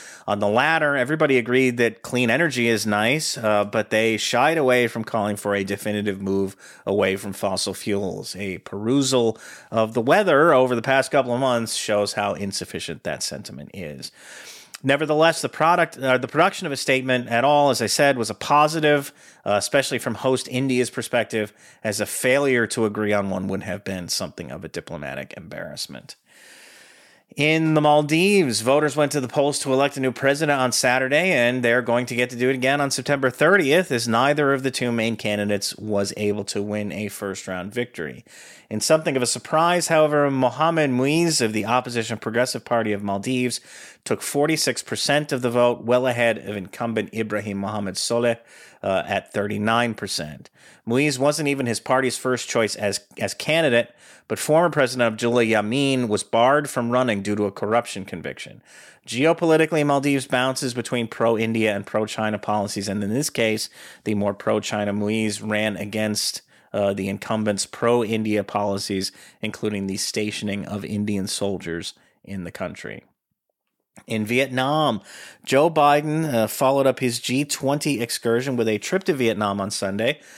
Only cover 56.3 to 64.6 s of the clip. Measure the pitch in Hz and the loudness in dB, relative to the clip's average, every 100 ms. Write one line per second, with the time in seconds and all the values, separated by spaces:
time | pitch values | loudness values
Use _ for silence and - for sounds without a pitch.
56.3 | 117 123 147 147 131 117 123 127 101 98 | 2 4 4 0 -4 0 2 2 0 -2
57.3 | 104 101 98 104 117 - 101 92 87 73 | 0 -2 -2 0 0 0 -8 -10 -10 -10
58.3 | - - - _ - - - - 117 156 | -12 -16 -18 _ -20 -20 -20 -8 0 2
59.3 | 165 170 156 160 160 147 139 143 139 127 | 2 4 4 4 2 2 2 2 0 0
60.3 | 127 131 131 131 123 113 123 113 - 117 | 0 0 -2 -4 -4 -4 -4 -4 0 2
61.3 | 110 113 113 110 101 101 110 107 - 107 | 2 0 2 0 0 -2 -4 -2 -2 -4
62.3 | 107 - 107 101 104 98 101 101 120 151 | -4 -2 -2 -2 -4 -4 -4 -2 -2 -2
63.3 | - 113 107 - - - - - 104 101 | 0 0 0 -6 -12 -20 -10 -4 -2 -2
64.3 | 101 110 107 | -2 -2 -2